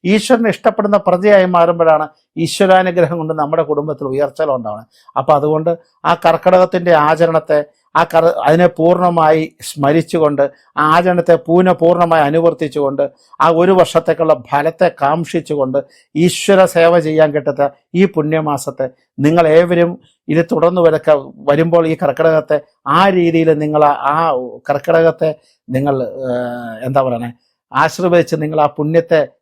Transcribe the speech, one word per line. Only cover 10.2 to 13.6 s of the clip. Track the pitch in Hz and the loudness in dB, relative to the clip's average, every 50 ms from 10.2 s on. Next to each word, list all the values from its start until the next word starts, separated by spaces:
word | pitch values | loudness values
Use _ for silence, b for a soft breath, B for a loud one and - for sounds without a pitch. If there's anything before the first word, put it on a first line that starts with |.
| 156 147 147 139 139 135 b b b b b 143 | 0 0 0 0 -4 -4 b b b b b -2
ആ | 147 156 156 | 0 2 2
ആചരണത്തെ | 175 175 185 180 175 170 - 170 156 - | 2 2 2 0 0 2 2 0 0 2
പൂന-, | - 165 175 185 185 175 170 | 0 2 2 2 2 0 2
പൂർണ്ണമായി | 165 165 175 170 175 170 165 160 151 143 | 2 0 2 2 2 2 2 2 2 0
അനുവർത്തിച്ചുകൊണ്ട്, | 151 165 165 170 160 - 160 147 - 151 143 139 139 139 143 139 _ b b b b b 143 | 0 0 0 0 0 -2 -8 -6 -4 -4 -4 -4 -2 -2 -4 -4 _ b b b b b 0
ആ | 160 170 165 | 0 2 2